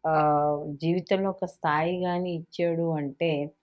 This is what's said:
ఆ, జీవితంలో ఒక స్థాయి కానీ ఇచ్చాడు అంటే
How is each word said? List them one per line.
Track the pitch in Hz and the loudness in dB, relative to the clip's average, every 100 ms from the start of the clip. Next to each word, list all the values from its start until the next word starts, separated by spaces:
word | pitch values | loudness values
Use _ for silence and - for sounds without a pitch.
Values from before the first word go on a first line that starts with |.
| 160 | 2
ఆ, | 156 151 147 147 147 151 143 | 2 4 4 2 0 -4 -4
జీవితంలో | 165 180 - 190 196 | 0 0 0 0 0
ఒక | 185 | -2
స్థాయి | 180 - 160 151 170 180 | -8 -4 0 2 0 0
కానీ | 180 175 180 | -2 -2 -2
ఇచ్చాడు | 170 165 - 170 165 165 | -6 -8 -2 0 2 0
అంటే | 156 143 - 170 147 147 _ | 0 -4 -2 0 0 -4 _